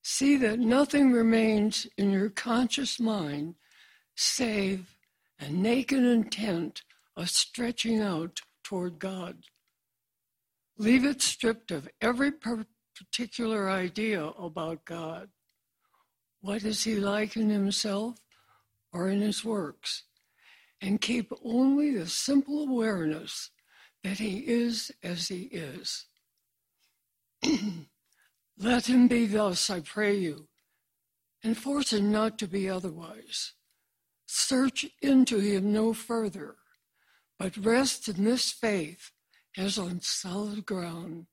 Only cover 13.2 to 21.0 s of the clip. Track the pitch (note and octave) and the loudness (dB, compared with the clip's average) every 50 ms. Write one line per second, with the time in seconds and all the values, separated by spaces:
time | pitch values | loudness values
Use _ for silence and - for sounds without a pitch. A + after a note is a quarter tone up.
13.2 | B3 G#3+ - - A#3 A3 A3 G#3 G3 F#3+ F#3+ F#3 F#3 F3+ F3 G#3+ A3 A3 G#3+ F3+ | -6 -6 -4 -4 -2 -2 0 0 0 0 0 0 -2 -4 -4 -2 -2 0 0 -2
14.2 | D3+ D#3 - - F3+ E3+ D#3 F3 D#3+ D#3+ E3 D#3+ _ - E3 E3+ E3 D#3 D#3+ - | -2 -6 -8 -8 -12 -10 -6 -6 -6 -6 -6 -10 _ -12 -10 -8 -8 -8 -10 -12
15.2 | - G#3 _ _ _ _ _ _ _ _ _ _ _ _ _ _ _ _ _ _ | -14 -18 _ _ _ _ _ _ _ _ _ _ _ _ _ _ _ _ _ _
16.2 | _ _ _ _ G3 F#3+ G3+ A3+ G3 A3 G#3+ - - A3 G#3+ G#3 G3 G3+ G3+ G#3+ | _ _ _ _ -8 -6 -6 -4 -4 -4 -2 -2 -2 0 0 0 0 0 0 0
17.2 | G#3+ G#3 - A3 A3 G#3+ G#3+ G3+ G3 G3 G3 - - G#3+ G3 G3+ A3 A#3+ A#3 - | -2 -2 -2 0 0 2 2 2 0 0 0 -2 -2 -2 -2 -2 -4 -6 -8 -12
18.2 | _ _ _ _ _ _ _ _ _ _ _ _ _ _ - F3 F3 F#3 G3 G3+ | _ _ _ _ _ _ _ _ _ _ _ _ _ _ -6 -4 -2 0 0 0
19.2 | G#3 G#3+ - - - A3+ A3 G3+ E3+ C#3+ - _ - - - - - _ _ _ | 0 0 -2 -4 -4 -4 -4 -2 -4 -6 -8 _ -8 -8 -8 -8 -10 _ _ _
20.2 | _ _ _ _ _ - - _ _ _ _ _ G3+ F#3+ G3+ - | _ _ _ _ _ -20 -20 _ _ _ _ _ -2 -2 0 0